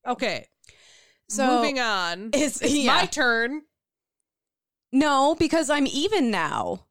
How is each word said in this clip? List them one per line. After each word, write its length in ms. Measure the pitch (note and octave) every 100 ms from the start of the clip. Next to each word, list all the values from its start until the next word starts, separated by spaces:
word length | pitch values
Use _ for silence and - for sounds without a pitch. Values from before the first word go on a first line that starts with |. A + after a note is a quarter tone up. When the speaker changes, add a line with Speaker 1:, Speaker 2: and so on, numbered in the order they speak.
| -
Speaker 1:
Okay. 400 | A#3+ A#3+ C#3 A2 _ - _ - - _ _ _
Speaker 2:
So 160 | G#3+ A#3+ B3
Speaker 1:
Moving 220 | C#4+ C4+
on. 520 | A#3 G3 F3 F3 A3
Speaker 2:
it's, 260 | C4+ D4 -
Speaker 1:
It's 140 | -
Speaker 2:
yeah. 220 | D4 B3+ D#4
Speaker 1:
my 40 | F4+
turn. 560 | D4 B3+ A3+ A#3 D4+ _ _ _ _ _ _ _ _ _ _ _ _ _
Speaker 2:
No, 440 | C4 D4 C4+ C#4+ E4
because 340 | D#4+ E4 C4+
I'm 180 | C#4+ C4+
even 440 | B3 F#4 G#4 B3
now. 540 | G3 D#3 - - F#3+ _